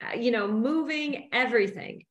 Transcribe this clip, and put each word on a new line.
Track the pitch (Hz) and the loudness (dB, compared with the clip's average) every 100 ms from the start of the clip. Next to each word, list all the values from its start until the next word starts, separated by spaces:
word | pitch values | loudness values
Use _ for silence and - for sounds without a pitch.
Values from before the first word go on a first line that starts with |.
uh, | - - | -8 0
you | 240 | 2
know, | 226 202 | 2 2
moving, | 214 254 320 294 302 294 277 - | 2 2 2 0 -2 -4 -6 -4
everything, | 240 254 233 196 190 - - - | -2 2 4 2 -2 -12 -14 -10